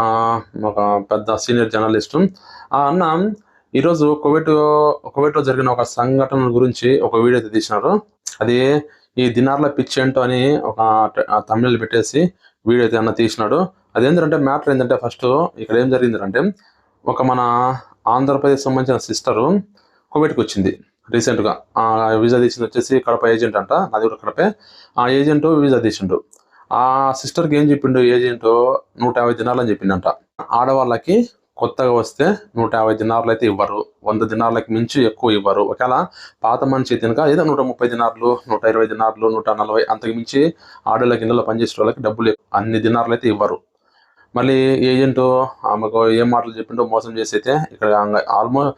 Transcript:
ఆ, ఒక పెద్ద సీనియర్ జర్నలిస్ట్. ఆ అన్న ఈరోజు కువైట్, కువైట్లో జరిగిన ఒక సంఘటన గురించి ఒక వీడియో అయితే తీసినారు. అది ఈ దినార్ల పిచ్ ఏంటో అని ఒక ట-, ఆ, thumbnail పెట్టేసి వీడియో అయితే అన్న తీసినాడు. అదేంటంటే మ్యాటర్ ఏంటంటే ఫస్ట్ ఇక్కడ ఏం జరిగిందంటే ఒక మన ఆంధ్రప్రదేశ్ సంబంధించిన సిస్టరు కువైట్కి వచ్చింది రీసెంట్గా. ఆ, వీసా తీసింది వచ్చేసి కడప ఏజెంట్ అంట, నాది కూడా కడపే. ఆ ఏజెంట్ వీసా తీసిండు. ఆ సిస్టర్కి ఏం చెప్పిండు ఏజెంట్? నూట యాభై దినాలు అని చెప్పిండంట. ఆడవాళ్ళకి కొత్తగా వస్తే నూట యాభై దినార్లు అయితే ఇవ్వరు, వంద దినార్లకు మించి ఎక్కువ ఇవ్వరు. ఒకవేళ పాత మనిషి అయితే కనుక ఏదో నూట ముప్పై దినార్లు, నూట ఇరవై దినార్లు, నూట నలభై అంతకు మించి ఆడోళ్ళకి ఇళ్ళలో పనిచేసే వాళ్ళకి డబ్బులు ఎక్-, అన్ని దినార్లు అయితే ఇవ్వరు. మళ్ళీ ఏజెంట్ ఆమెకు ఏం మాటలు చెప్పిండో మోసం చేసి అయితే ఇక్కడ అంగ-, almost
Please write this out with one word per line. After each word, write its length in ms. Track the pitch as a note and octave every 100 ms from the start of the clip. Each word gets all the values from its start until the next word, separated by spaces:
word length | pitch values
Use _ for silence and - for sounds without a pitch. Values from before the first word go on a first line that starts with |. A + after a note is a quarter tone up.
ఆ, 400 | A2+ A2+ A2+ A#2 - A2+
ఒక 400 | G#2+ G#2 G2+ G2+ G2
పెద్ద 220 | G#2+ G#2+
సీనియర్ 360 | G#2+ - A#2+ A2
జర్నలిస్ట్. 460 | A2 A2 G#2+ - D3+ F#3+ - - - -
ఆ 160 | C3+ C#3+
అన్న 420 | F3+ E3 E3 G#3 G#3 _ _ _
ఈరోజు 460 | B2+ D#3 E3 D3 D3+
కువైట్, 240 | D3 D#3 D#3 D3+ D3+ D3+ D3+ - -
కువైట్లో 360 | C#3 D3 D3+
జరిగిన 240 | C3 B2+ C3
ఒక 140 | B2
సంఘటన 560 | A#2 - B2 C3+ C3+ C3+
గురించి 640 | B2+ A#2+ B2+ - B2 C3+
ఒక 160 | A2 A2+
వీడియో 240 | A#2+ B2
అయితే 80 | A2
తీసినారు. 540 | G#2+ - G#2 C3+ G#3 - _ - -
అది 420 | A2 B2 C3+ D3 D3 _ _ -
ఈ 120 | B2+
దినార్ల 360 | A2+ C3+ C#3 D3
పిచ్ 320 | - - -
ఏంటో 220 | C3 C3
అని 380 | B2 B2+ C3+ D3+
ఒక 180 | A2 A2 A2 A2 G#2+ -
ట-, 80 | -
ఆ, 120 | G#2+ -
thumbnail 280 | A2+ B2 A#2
పెట్టేసి 380 | A2 A#2 - C3+ F3+ - _ _ G#2+
వీడియో 160 | B2
అయితే 140 | A2+ A2
అన్న 140 | A2+
తీసినాడు. 560 | G#2 A#2 - G#2+ D3 F#3 _ _ -
అదేంటంటే 400 | B2+ F3 D#3 D#3
మ్యాటర్ 340 | C3+ D3 D3
ఏంటంటే 280 | C3+ B2 A#2+ A#2+
ఫస్ట్ 200 | - B2 C#3 E3+ A2+
ఇక్కడ 180 | A2 A2+
ఏం 140 | C3
జరిగిందంటే 640 | B2+ B2 G#2+ G2 A#2 F#3+ - _ _ _ _ -
ఒక 160 | A#2+
మన 180 | C3 B2+ A#2+ A#2+ B2+ B2+ - _ -
ఆంధ్రప్రదేశ్ 540 | B2 C#3 C#3 C#3+ C3+
సంబంధించిన 360 | C#3 C3 C3 A#2
సిస్టరు 640 | - G#2+ - A2 C3+ G3+ - _ _ _ _
కువైట్కి 280 | D3 D#3 B2+
వచ్చింది 400 | A2 G2+ F#2 - _ _ -
రీసెంట్గా. 500 | A#2 A#2+ G#2+ G#2 - - -
ఆ, 300 | A2+ A2 A2+
వీసా 300 | A2 A#2 B2
తీసింది 300 | A#2+ A#2+ A2+
వచ్చేసి 300 | B2+ - C3
కడప 280 | A#2+ A#2 A#2
ఏజెంట్ 300 | A2+ A2+ G#2+
అంట, 160 | F#2+
నాది 360 | D3+ F#3+ A2 A2
కూడా 80 | -
కడపే. 260 | G#2 - G3 - - - - -
ఆ 100 | B2
ఏజెంట్ 380 | C3+ D3 D3+ D#3+
వీసా 320 | D3+ C#3+ B2+
తీసిండు. 460 | A2 - F#2+ D#2+ - _ _ _ -
ఆ 400 | A#2 B2+ C3+ C3+ C3
సిస్టర్కి 400 | - - D#3 D3
ఏం 140 | D3
చెప్పిండు 280 | C#3+ C3 B2+
ఏజెంట్? 800 | B2 B2 B2 A#2 A2+ A#2 B2+ C3+ - -
నూట 180 | B2 B2
యాభై 160 | A#2+
దినాలు 260 | A#2 A#2 B2
అని 100 | A#2+
చెప్పిండంట. 440 | G2 G2 F#2+ F2 - _ - -
ఆడవాళ్ళకి 760 | A#2 B2+ C3+ B2+ A2+ - G#3+ A#3+ _ _ -
కొత్తగా 360 | B2 - C3
వస్తే 440 | A#2+ A2 - E3 G3+ - A#2
నూట 180 | A2+
యాభై 200 | A2+ A2
దినార్లు 360 | A2 A2 A2+ A2+
అయితే 160 | A2+ A2+
ఇవ్వరు, 400 | G2+ G2+ G#2 - _
వంద 180 | G#2+ G#2+
దినార్లకు 500 | A2 A2 A#2 A2+ -
మించి 320 | A2+ A#2 C#3+
ఎక్కువ 260 | A2+ - A#2
ఇవ్వరు. 320 | G#2 G2 G2
ఒకవేళ 440 | G2+ G2+ B2+ C3 F3+ - - -
పాత 200 | A2+ -
మనిషి 300 | C3+ C3 B2+
అయితే 120 | A#2+ A2+
కనుక 220 | A#2 D#3
ఏదో 160 | D#3
నూట 160 | D#3 C#3
ముప్పై 280 | B2+ A#2+ A#2+
దినార్లు, 500 | A#2 A#2 A2+ A#2+ A#2+ B2
నూట 160 | G#2+
ఇరవై 220 | A2+ A2+ A2
దినార్లు, 420 | A2 A2 G#2+ A2+
నూట 220 | A2 G#2+
నలభై 340 | G#2+ G#2+ A2 -
అంతకు 200 | A2+ A2+
మించి 440 | A#2 A2+ C#3 D#3+ - - - -
ఆడోళ్ళకి 360 | A2+ A#2+ A2+
ఇళ్ళలో 200 | A2 A#2+
పనిచేసే 320 | A2+ A2+ A2+ -
వాళ్ళకి 240 | A2 -
డబ్బులు 260 | A2 A2 A2+
ఎక్-, 280 | G#2+ - G2+
అన్ని 220 | A2 A2+
దినార్లు 340 | A#2 A#2 A#2
అయితే 160 | A#2 A#2+
ఇవ్వరు. 320 | G#2 G2+ - _ _ _ _ _ _ _ A#2+
మళ్ళీ 180 | B2+ C3+ C3 C3+ B2+
ఏజెంట్ 340 | B2+ C3+ B2+ B2+ B2+ C3 -
ఆమెకు 440 | A2 G#2 G#2+ A2+ A2+
ఏం 220 | A2+ A#2+
మాటలు 220 | A#2+ A#2
చెప్పిండో 340 | A2 A2 A#2 A#2+
మోసం 320 | A2 A2+ A2
చేసి 180 | A2 G#2+
అయితే 380 | B2 D3+ D#3
ఇక్కడ 200 | - G#2+
అంగ-, 220 | G#2 G#2 G#2
almost 560 | - G#2 A#2 C3+ C#3+